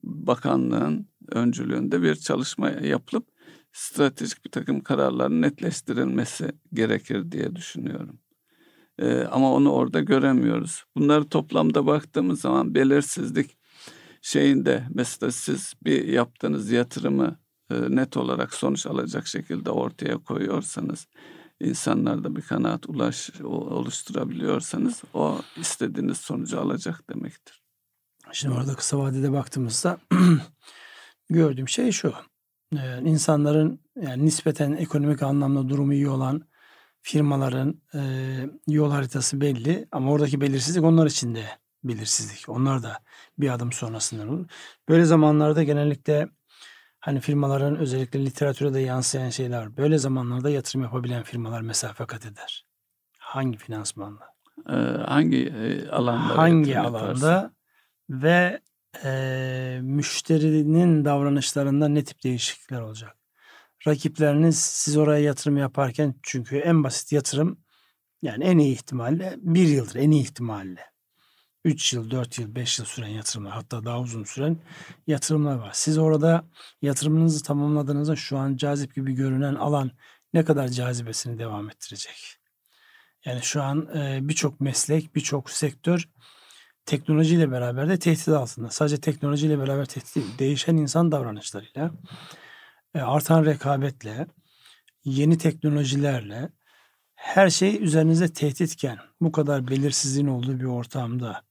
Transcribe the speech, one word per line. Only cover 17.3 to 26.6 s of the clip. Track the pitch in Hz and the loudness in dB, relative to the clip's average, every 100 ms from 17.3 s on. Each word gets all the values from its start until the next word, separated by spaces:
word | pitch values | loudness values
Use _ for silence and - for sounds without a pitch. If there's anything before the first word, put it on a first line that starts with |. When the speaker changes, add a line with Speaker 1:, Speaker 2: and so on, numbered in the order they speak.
| - _ _ _ | -4 _ _ _
Speaker 1:
e, | - 60 | -4 0
net | 131 131 - | 0 0 -2
olarak | 127 65 - | -2 -2 -4
sonuç | - - 69 - | -4 -2 -2 -4
alacak | 65 62 - - | -4 -4 -6 -6
şekilde | - - - - | -8 -6 -6 -4
ortaya | - - - - - | -2 -4 -6 -6 -6
koyuyorsanız, | - - - - 196 - - - - _ - - - _ | -6 -6 -2 -4 -6 -8 -8 -8 -12 _ -20 -20 -20 _
insanlarda | - 127 - - 117 117 - - | -4 -2 -2 0 0 -2 -4 -8
bir | |
kanaat | - - 123 - - | -6 -4 -2 -4 -8
ulaş-, | 139 120 - - - | -4 -4 -4 -12 -12
o-, | - | -8
oluşturabiliyorsanız | - - - - - - - - - - - 170 - 247 233 - | -8 -6 -6 -6 -8 -8 -6 -6 -4 -2 -2 -4 -4 -4 -4 -10
o | - 151 - - - | -4 -2 -2 -8 -10
istediğiniz | 165 - - - - - | -8 -4 -6 -4 -4 -6
sonucu | - - - - | -8 -8 -6 -4